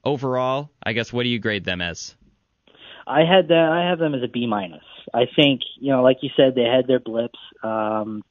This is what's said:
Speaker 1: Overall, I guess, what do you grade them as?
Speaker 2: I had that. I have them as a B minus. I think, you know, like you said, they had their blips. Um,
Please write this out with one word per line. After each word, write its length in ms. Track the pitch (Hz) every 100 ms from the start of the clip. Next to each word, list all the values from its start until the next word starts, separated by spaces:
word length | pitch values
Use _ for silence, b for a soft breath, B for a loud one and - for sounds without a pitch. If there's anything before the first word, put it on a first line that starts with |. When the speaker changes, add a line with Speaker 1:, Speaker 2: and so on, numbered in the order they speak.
Speaker 1:
Overall, 640 | 127 143 131 127 127 135 147 _
I 120 | -
guess, 180 | 110 95
what 120 | 120
do 60 | 123
you 100 | 120
grade 260 | 110 104
them 160 | 90 90
as? 340 | 87 80 - _ _ _ _ _ _ B B B
Speaker 2:
I 160 | - 139
had 240 | 165 190 165
that. 200 | 165 160
I 160 | 170 175
have 100 | 175
them 140 | 160
as 80 | 135
a 40 | 120
B 180 | 120 120
minus. 360 | 104 90 78 - - -
I 120 | 117 123
think, 260 | - 143 127 - -
you 140 | 139
know, 100 | 131
like 160 | 127 131
you 80 | 139 -
said, 180 | 135
they 80 | 123
had 240 | 117 131 127
their 120 | 127
blips. 380 | - 113 120 - - _
Um, 640 | 110 110 107 110 110 107 -